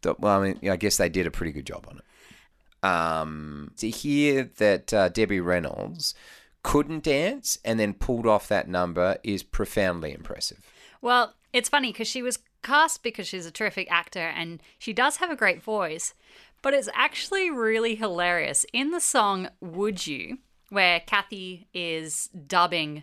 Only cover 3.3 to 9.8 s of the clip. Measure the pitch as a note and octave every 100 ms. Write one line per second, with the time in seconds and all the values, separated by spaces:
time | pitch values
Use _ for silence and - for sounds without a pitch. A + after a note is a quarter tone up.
3.3 | D#2 D2+ D2 D2 - A2 A2+ D3 C#3+ D3
4.3 | C#3 B2 - G#2+ G2 - G#2+ F#2 F2+ G#2+
5.3 | G2+ F2 F2+ D#2 - G1+ E3+ D3 - -
6.3 | - _ _ - D3 D3 D#3+ D#3 C#3 F3
7.3 | C#4 - - - A2+ G#2 G2 - A#2+ A2+
8.3 | G#2 - G2+ - F2+ F2 E2+ F2+ - A#2
9.3 | G2 - - G#2+ -